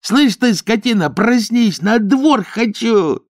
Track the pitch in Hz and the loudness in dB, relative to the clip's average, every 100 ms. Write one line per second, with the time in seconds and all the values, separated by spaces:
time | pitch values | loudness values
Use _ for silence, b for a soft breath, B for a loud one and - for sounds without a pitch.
0 | - 240 285 190 247 190 - 226 240 220 | 0 2 2 2 0 0 -2 -2 0 0
1 | 156 127 208 247 214 240 233 165 185 233 | -2 0 0 0 0 0 0 0 0 0
2 | 208 269 285 269 185 - 233 202 226 214 | 2 2 2 0 -2 -4 -4 -2 0 0
3 | 165 127 _ | 0 -4 _